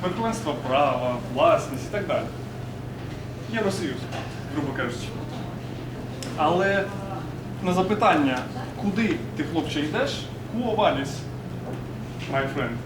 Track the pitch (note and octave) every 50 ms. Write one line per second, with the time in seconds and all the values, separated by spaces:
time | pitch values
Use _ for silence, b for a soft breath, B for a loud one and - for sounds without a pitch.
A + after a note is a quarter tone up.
0 | - F3+ F3 A3 A3+ A3+ A3+ - - D#3 C#3 B2 B2 C3 B2+ C#3 D3 C#3 B2+ -
1 | B2 B2+ B2 A#2+ - B2 A#2+ D3 D#3+ E3+ - - - - C3+ B2+ - - - -
2 | B2+ A#2 C3+ B2 - C3 - - - - - - - - - - - - - -
3 | - - - - - - - - - - G#3+ A3+ G#3 G3 F#3 - F3+ D3 B2 -
4 | - - - - - - - - - - - D#3 C3+ B2 - C3+ B2+ A#2 - -
5 | - - - - - - - - - - - - - - - - - - - -
6 | - - - - - - - - D3+ D#3 E3+ F3+ G3 G3 G3 G3 G3 G3 - -
7 | - - - - - - - - - - - - - F3+ F3+ F3+ F#3 F#3 G#3+ G#3
8 | A#3 G#3 E3+ D3+ D3 C#3 B2+ B2+ B2 - - - - - - - - G3+ F#3 F#3+
9 | A3+ G#3 D#3+ A#2 - - - - D3+ - - D#3+ C#3+ C3 - D#3 C#3+ D3+ - -
10 | - - - - - - - - - - - A3+ A#3+ A3+ G#3 F#3+ G#3 E3+ D3+ C3+
11 | C3+ - - - - - - - - - - - - - - - - - - -
12 | - - - - - - C3+ C#3 C3+ C3 - C#3+ B2 A#2+ A#2+ A#2+ -